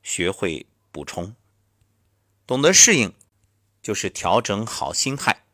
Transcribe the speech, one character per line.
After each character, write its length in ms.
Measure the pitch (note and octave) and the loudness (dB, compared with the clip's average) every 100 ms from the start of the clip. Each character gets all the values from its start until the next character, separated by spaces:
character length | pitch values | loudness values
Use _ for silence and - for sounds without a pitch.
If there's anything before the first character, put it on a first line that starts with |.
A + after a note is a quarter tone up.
学 280 | - - F2 | -10 -4 -4
会 360 | G2 F#2 D2+ - _ _ | -2 -4 -6 -12 _ _
补 120 | D2+ | -14
充。 300 | C#2+ - F2+ A#2+ _ _ _ _ _ _ _ _ _ _ | -12 -10 -12 -14 _ _ _ _ _ _ _ _ _ _
懂 160 | - B2+ | -4 2
得 120 | D3+ | 4
适 240 | F#3+ - F3+ | 6 6 6
应， 180 | G2+ - _ _ _ _ _ _ | 2 -4 _ _ _ _ _ _
就 120 | - | -8
是 160 | G#2 F#2+ | -6 -6
调 320 | - F2 G#2 | -4 0 2
整 240 | A#2 G2+ A2+ | 0 -6 -6
好 260 | - D2 | -8 -6
心 240 | - C3+ C#3 | -4 -4 -4
态。 280 | - - _ | -4 -4 _